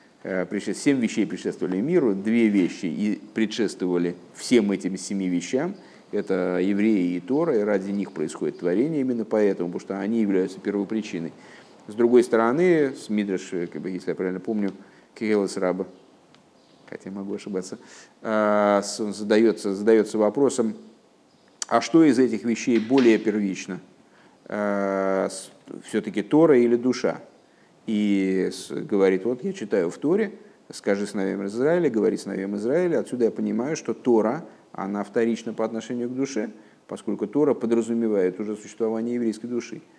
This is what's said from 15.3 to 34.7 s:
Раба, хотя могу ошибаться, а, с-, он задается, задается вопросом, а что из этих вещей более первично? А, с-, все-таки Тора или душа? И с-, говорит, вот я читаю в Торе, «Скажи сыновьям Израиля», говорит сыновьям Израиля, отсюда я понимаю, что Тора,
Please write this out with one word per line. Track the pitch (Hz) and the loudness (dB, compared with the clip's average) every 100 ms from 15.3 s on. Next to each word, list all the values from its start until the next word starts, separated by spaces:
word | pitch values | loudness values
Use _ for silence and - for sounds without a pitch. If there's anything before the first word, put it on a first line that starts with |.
| 104 95 98 | 0 0 -2
Раба, | 92 92 92 - _ _ _ _ _ _ _ _ - | -2 -2 -6 -12 _ _ _ _ _ _ _ _ -20
хотя | - 95 | -16 -12
могу | 98 98 | -10 -8
ошибаться, | 101 104 95 90 - - - - _ | -10 -6 -8 -8 -14 -18 -20 -20 _
а, | 110 107 104 104 104 101 | -4 0 2 4 4 4
с-, | 101 - | 0 -4
он | 107 | -6
задается, | 98 104 110 113 - 104 | -4 2 6 6 2 -4
задается | 98 104 113 104 107 | 0 4 4 4 2
вопросом, | 104 139 135 - 113 107 - - _ _ _ _ _ _ - | 2 4 2 2 -2 -4 -16 -20 _ _ _ _ _ _ -2
а | 117 | 0
что | - 165 | 4 6
из | 156 120 | 6 6
этих | 123 110 | 4 2
вещей | 117 110 - 113 | -2 -2 2 2
более | 110 135 120 107 | 4 6 6 6
первично? | 110 104 101 87 - 90 - _ _ _ _ _ | 2 0 -2 -4 -8 -12 -14 _ _ _ _ _
А, | - 104 104 101 98 98 95 95 92 | -10 -4 -2 0 0 0 0 0 -2
с-, | - - - - - | -6 -14 -20 -18 -16
все-таки | - 110 107 101 | -4 -4 -2 -4
Тора | - 147 160 127 | 2 6 8 8
или | 120 120 | 6 4
душа? | 127 120 95 - - _ _ _ _ _ - | 2 0 -2 -4 -12 _ _ _ _ _ -4
И | 104 104 98 95 92 90 | 0 2 2 2 0 -2
с-, | - - | -4 -10
говорит, | 73 - 104 95 95 | -10 -2 4 4 4
вот | 117 127 | 0 -4
я | 196 | -6
читаю | 196 107 107 87 | -8 -2 0 0
в | - | -2
Торе, | 143 202 208 - - _ - | 0 0 -2 -6 -20 _ -20
«Скажи | - 107 101 101 | -8 -2 -2 -2
сыновьям | 104 98 98 98 | -4 -4 -4 -6
Израиля», | 113 143 180 156 | -2 0 2 2
говорит | 113 104 98 | 2 0 0
сыновьям | 98 95 98 104 | -6 -6 -6 -4
Израиля, | 113 160 180 131 | -2 0 0 -2
отсюда | 98 123 | -4 -2
я | 110 | -2
понимаю, | - 107 110 135 151 | 0 -4 -2 -4 -6
что | - | -6
Тора, | 113 131 113 107 151 - - _ | -4 2 4 4 -2 -8 -20 _